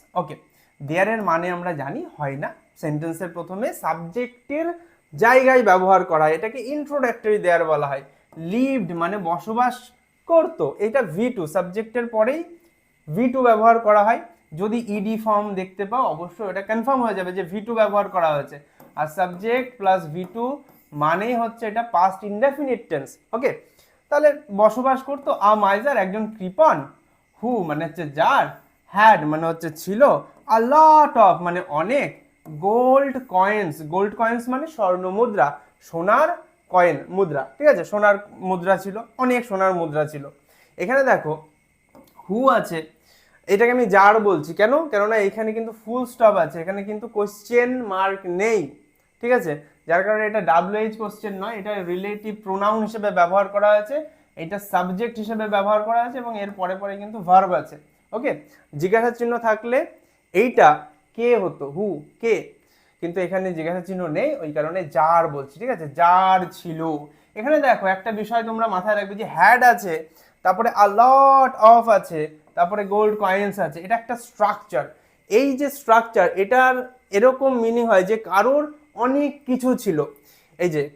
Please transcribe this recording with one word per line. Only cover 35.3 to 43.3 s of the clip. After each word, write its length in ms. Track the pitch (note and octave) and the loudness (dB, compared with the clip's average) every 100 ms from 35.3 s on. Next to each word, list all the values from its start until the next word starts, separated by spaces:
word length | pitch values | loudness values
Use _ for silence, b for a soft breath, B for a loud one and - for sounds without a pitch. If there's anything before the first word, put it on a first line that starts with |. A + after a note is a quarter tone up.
| G3+ D3 - b b | 2 0 -2 b b
সোনার 680 | _ E3 F3 A#3 D#4+ E4+ - _ _ | _ -6 0 2 2 -2 -12 _ _
কয়েন, 280 | F3+ F3 C#3+ - | 2 2 2 -4
মুদ্রা, 400 | F#3 F#3+ D3 - - | -4 -2 -4 -8 0
ঠিক 100 | D4 | 2
আছে, 180 | G#3 E3 | 2 0
সোনার 300 | G#3 G#3 G3+ - | 0 2 2 -2
মুদ্রা 460 | - F#3 F#3 F3+ F#3+ | -10 -6 -2 0 0
ছিল, 200 | G3 G3 A#3 - | -2 -12 -12 -4
অনেক 280 | B3+ B3 A#3+ | -2 -2 -2
সোনার 280 | G3 F#3+ | -2 0
মুদ্রা 320 | F3+ E3 D3+ D3+ | 0 -2 -2 -4
ছিল। 240 | D3+ C#3+ - _ b b b | -6 -16 -20 _ b b b
এখানে 260 | F3+ C4 | -2 0
দেখো 440 | C4+ F#3+ D3+ D#3 - _ _ _ _ - - _ - | 2 0 -2 -8 -10 _ _ _ _ -20 -20 _ -6
হু 200 | G#3 C4+ | 0 2
আছে, 380 | A#3 E3+ E3 D#3 _ b b b | 2 0 -8 -10 _ b b b